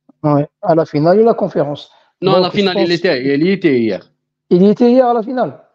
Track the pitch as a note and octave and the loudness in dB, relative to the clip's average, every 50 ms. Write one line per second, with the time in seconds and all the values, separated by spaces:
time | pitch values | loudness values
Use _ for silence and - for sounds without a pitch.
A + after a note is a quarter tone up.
0 | _ _ _ _ - D3+ D3 C#3+ D3 - _ _ G#3 F#3+ D#3+ E3 D#3 - - C#3+ | _ _ _ _ -2 0 0 0 -2 -4 _ _ -2 0 0 0 0 -2 -2 0
1 | D3+ E3+ F#3 G#3+ A3 A#3 G#3+ - G#3+ E3 - F#3 C#3 C#3+ - - - - _ _ | 0 2 4 4 4 2 0 -2 -4 -4 -4 -4 -4 -4 -8 -12 -16 -20 _ _
2 | _ _ _ - E3+ F#3+ F3 F#3 F#3 F3 - G3+ G3 F#3+ F3+ G3 F#3+ E3+ F3 E3 | _ _ _ -6 -2 0 2 2 0 0 -2 -2 -2 0 0 -2 -2 -2 -2 -2
3 | F3+ F#3 D3+ B2 C3 C#3 C#3 C#3 D#3+ F#3 G3 F#3 F#3 D#3 C3+ B2 A2+ G#2+ F#2 F2 | -2 -2 -2 -2 -2 -2 -2 0 0 0 0 0 0 0 0 0 0 -2 -4 -6
4 | - _ _ _ _ _ _ _ _ - F#3 F3 F#3+ G#3 G3+ - A#3+ A#3+ B3 C4 | -10 _ _ _ _ _ _ _ _ 0 2 4 4 4 2 2 2 2 4 4
5 | B3+ A#3+ A#3+ A#3+ G3+ B3 B3+ B3+ G#3+ C#3+ B2 - _ _ | 2 2 0 -2 -4 -6 -4 -4 -4 -6 -8 -12 _ _